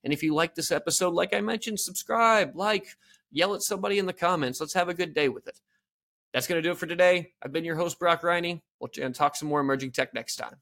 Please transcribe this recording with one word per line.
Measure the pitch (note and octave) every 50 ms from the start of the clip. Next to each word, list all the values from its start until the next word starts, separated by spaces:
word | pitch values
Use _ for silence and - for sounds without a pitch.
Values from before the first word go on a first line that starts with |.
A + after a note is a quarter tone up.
| -
And | C3+ D3
if | C#3+ -
you | D#3 D3+
like | D3+ E3 E3+ _
this | - D#3 -
episode, | E3 - - E3+ D#3+ - F#3 F3+ E3+
like | F3 F3+ F#3+ G3+
I | G3+
mentioned, | G#3 G#3+ A3+ A3+ - A#3 G#3+ F#3+
subscribe, | - - F#3+ - - - A3+ A3+ A#3 A3+ A3+ G#3+ F#3 C#3 C#3
like, | D#3 G3 G#3+ G#3+ G3+ G3+ - - _ _ _ _ _ _ _
yell | - D3 E3+ G3+ G3+
at | F3
somebody | - - G#3+ F#3 G3 G3+ G3+ G3+
in | F#3+
the | F#3 F3+
comments. | - F3 F3 F3+ E3 C#3+ B2+ B2+ -
Let's | D#3 D3+ -
have | F#3+ F3
a | F3 E3+
good | F3 F3+ E3 C#3+
day | D#3 D3
with | C3+ G#2+ F#2 _ -
it. | - _ _ _ _ _ _ _ _ _ _ _ _ _ _ _ -
That's | B2+ B2+
gonna | - F3 E3
do | D#3+ F3
it | F3
for | - F3+
today. | D#3+ F3 F3 F3+ F3+ F3+ F3+ D#3+ - _ _ -
I've | C#3
been | C3+ E3 E3
your | E3 D#3+
host, | D#3 F3 F3 E3+ _
Brock | F3 F3 E3+ E3+ E3+
Riney. | E3+ F3 F3 F3 E3+ F3 D#3+ _ _ _ _
We'll | -
t-, | B2 - D3
and | C#3+ C3 B2
talk | - D3 C#3+ -
some | - D3+ D3+
more | D3 D3
emerging | C#3 C#3 C#3 C3+ C3+ C3
tech | B2 - C#3 - -
next | A2+ A#2 - -
time. | - A2+ A#2 C3 _